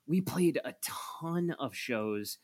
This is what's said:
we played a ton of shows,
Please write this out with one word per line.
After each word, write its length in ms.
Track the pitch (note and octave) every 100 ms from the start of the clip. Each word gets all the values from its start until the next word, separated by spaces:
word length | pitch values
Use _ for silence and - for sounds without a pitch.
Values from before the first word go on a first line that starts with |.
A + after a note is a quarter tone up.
| -
we 140 | F#3
played 400 | F#3 F3 F3 C#3+
a 100 | B2+ -
ton 680 | - - - - E3 F3 F3 -
of 160 | C3+ -
shows, 600 | - A2+ G#2+ G#2 G#2 -